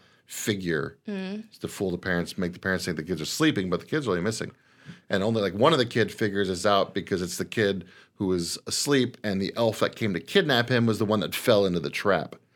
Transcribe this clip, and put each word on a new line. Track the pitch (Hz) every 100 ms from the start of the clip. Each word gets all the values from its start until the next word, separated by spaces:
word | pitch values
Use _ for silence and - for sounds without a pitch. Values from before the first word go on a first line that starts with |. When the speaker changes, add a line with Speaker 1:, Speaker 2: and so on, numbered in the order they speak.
| _ _ _
Speaker 1:
figure | - - 101 87 78 78 - -
Speaker 2:
Mm-hmm. | 196 190 208 226 -
Speaker 1:
to | -
fool | - 95
the | 87
parents, | 98 87 82 -
make | 90
the | 87
parents | 95 92 92
think | 80
the |
kids | 76 85
are | 76
sleeping, | - 156 135 92
but | 85
the | -
kids | 156 131
are |
really | 90
missing. | 95 113 - - _ _ - - -
And | 101
only, | 101 113
like, | 98
one | 92 139
of | 156
the | 120
kid | 120 104
figures | - 110 98 95
is | 90 104
out | 98 -
because | - 90 95
it's | 87 -
the | 90
kid | - 104 98 87 - - -
who | 98
was | 90 82 - -
asleep, | - - 143 123 -
and | 107 95
the | 98 -
elf | 117 107
that | - -
came | 113
to | 85
kidnap | - 202 165 123 120
him | 127 117
was | 107
the | 107
one | 107
that | 76 -
fell | - 107 98
into | 87
the | 69
trap. | - 104 90 69 - _